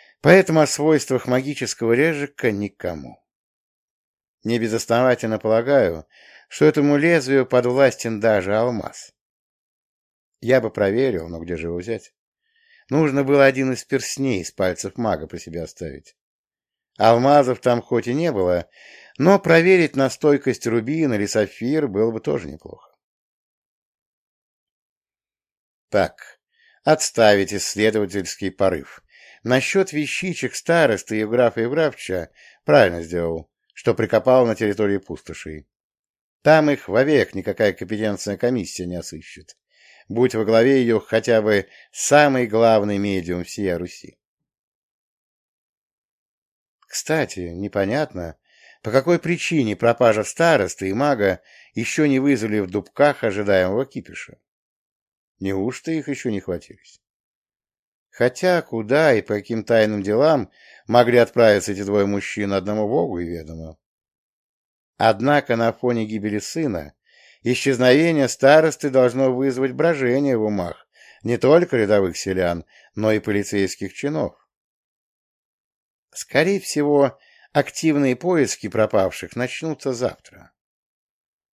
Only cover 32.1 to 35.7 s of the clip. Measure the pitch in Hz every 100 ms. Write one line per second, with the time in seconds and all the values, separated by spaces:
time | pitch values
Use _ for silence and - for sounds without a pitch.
32.1 | 90 80 _ - _ - 147 95 85 82
33.1 | 87 85 82 - _ _ - 120 104 110
34.1 | 107 127 127 117 107 107 101 101 98 -
35.1 | 80 - 80 80 78 -